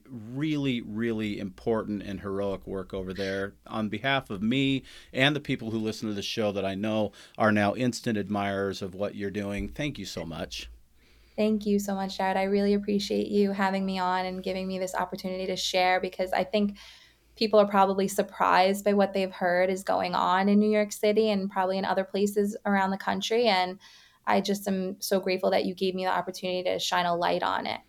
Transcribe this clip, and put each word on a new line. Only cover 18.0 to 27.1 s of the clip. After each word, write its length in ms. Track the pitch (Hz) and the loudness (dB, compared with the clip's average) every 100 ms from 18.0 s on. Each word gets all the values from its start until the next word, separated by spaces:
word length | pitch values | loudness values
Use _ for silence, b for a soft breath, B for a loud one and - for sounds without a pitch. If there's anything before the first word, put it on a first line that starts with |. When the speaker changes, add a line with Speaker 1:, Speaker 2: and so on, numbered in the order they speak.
| 196 | 0
Speaker 2:
surprised 760 | 202 196 - 185 180 190 202 | 0 -2 2 4 6 6 4
by 100 | 208 | 2
what 200 | 202 196 | 4 4
they've 180 | 196 190 | 2 -2
heard 380 | - 180 175 185 | 0 2 2 2
is 140 | 190 | 0
going 300 | 190 185 180 175 | 0 0 0 0
on 340 | 180 185 202 | 2 4 4
in 100 | 208 | 6
New 100 | 214 | 6
York 220 | 208 208 | 2 0
City 380 | - 208 214 214 | 2 2 4 4
and 200 | 202 196 | 2 -2
probably 280 | 190 185 190 | 0 0 0
in 80 | 185 | 0
other 180 | 190 | 0
places 540 | 190 196 202 208 202 214 208 | 0 0 0 2 0 -2 0
around 260 | 196 190 | 2 2
the 60 | 196 | 0
country. 500 | 196 196 - 226 233 | -2 -2 0 2 4
And 320 | 185 180 190 b b b b - | 4 0 -4 b b b b 0
I 140 | 202 | 2
just 260 | 202 202 202 | 2 -2 -2
am 300 | 190 185 202 | -2 -2 -6
so 200 | - 196 | -2 0
grateful 300 | 190 185 196 | 0 0 2
that 140 | 190 196 | 0 0
you 80 | |
gave 220 | 180 190 185 | -2 -2 0
me 100 | 185 | -2
the 60 | |
opportunity 520 | 180 185 - 185 180 | -2 -4 -6 -4 -4
to 140 | 180 185 | -2 -2
shine 280 | - 180 | -2 0
a 100 | 175 | 0